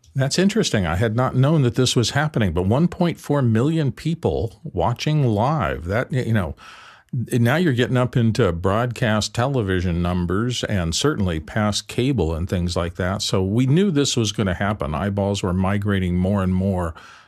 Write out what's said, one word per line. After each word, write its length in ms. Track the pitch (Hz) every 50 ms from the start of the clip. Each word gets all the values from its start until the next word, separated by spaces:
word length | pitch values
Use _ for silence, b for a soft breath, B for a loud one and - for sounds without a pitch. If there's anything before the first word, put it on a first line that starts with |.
| _ - -
That's 240 | 135 131 139 - 175
interesting. 480 | 190 202 - 226 170 - - 110 90
I 80 | 78 85
had 200 | 90 120 110 107
not 200 | 123 131 123 -
known 260 | 127 131 143 165 156
that 140 | 131 120 -
this 200 | 131 127 123 -
was 140 | 131 110 -
happening, 420 | - 139 156 151 - 139 107 90 80
but 100 | 90 92
one 240 | 95 117 143 175
point 320 | 170 - - 175 170 - -
four 240 | - - 143 143 131
million 480 | 117 110 110 127 156 165 165 147 127
people 680 | - - - 156 170 - - 98 73 67 110 - - - -
watching 640 | 151 - 87 82 113 123 - - 151 151 151 135
live. 580 | 117 107 101 113 139 165 147 95 69 65 71 78
That, 260 | 87 98 123 - -
y-, 120 | 147 127 -
you 100 | - 113
know, 220 | 104 85 73 - B B B B B B B B B B B
now 440 | - 123 113 - - 117 117 117 143
you're 180 | 165 185 160 123
getting 240 | 117 123 - 127
up 180 | 127 123 - -
into 360 | 131 117 113 104 - 113 90
broadcast 840 | 82 82 90 95 98 113 123 120 113 - 127 107 110 107 - - -
television 640 | 120 120 139 139 127 104 95 92 90 90 90 85 85
numbers 640 | 87 87 90 90 87 87 90 104 117 127 120 - -
and 280 | - 104 92 82 82 -
certainly 460 | - - 147 151 104 98 90 82 80
past 480 | - - - 110 107 104 104 - -
cable 480 | - - 123 123 139 139 104 80 80 82
and 120 | 78 87
things 280 | - 101 87 85 87 85
like 200 | 90 85 85 -
that. 260 | - 90 92 98 107 -
So 200 | - - 98 95
we 220 | 95 104 120 131
knew 240 | 131 143 180 202 202
this 260 | 151 143 139 - -
was 160 | 123 110 104
gonna 220 | - - 107 95 87
happen. 400 | - 101 101 107 - - 71 78
Eyeballs 480 | 71 95 101 98 104 98 101 101 98
were 100 | - 92
migrating 640 | 87 95 95 95 104 104 101 107 101 95 92 90 87
more 260 | 90 92 95 104 98 92
and 100 | 92 92
more 400 | 92 95 98 92 90 85 82 B B B B B B B